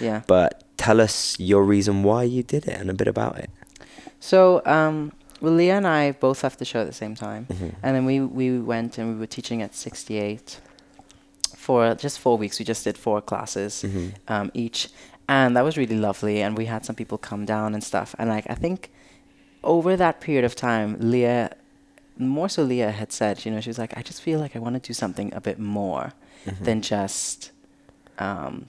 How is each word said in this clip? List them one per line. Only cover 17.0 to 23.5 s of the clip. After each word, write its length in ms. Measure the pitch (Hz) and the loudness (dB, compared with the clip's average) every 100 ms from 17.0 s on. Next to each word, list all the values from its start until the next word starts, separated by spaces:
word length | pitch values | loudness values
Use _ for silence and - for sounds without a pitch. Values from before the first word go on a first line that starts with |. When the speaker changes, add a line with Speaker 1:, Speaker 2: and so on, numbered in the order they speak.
| 107 107 | -8 -8
Speaker 1:
come 260 | - 104 | -8 -8
down 300 | 104 107 107 | -2 -2 -2
and 80 | 107 | -4
stuff. 320 | - 95 - - | -2 -4 -4 -4
And, 80 | 113 | -2
like, 160 | 107 - | -2 -4
I 60 | |
think 360 | 113 170 185 - _ - _ _ _ _ - | -4 -4 -4 -10 _ -20 _ _ _ _ -6
over 320 | - 170 170 185 | 2 2 4 4
that 240 | 170 - | 2 0
period 240 | - 139 | 0 2
of 100 | 120 | 2
time, 420 | - 123 113 107 107 | 0 0 0 0 0
Leah, 500 | 113 123 120 120 110 - _ _ _ _ _ - | 2 2 2 2 -2 -8 _ _ _ _ _ -4
more 300 | 127 143 196 | -2 0 -2
so 140 | - | 0
Leah 280 | 135 123 107 | 0 2 0
had 200 | 107 107 | -2 -8
said, 320 | - 107 98 | -2 -2 -2
you 60 | 110 | -4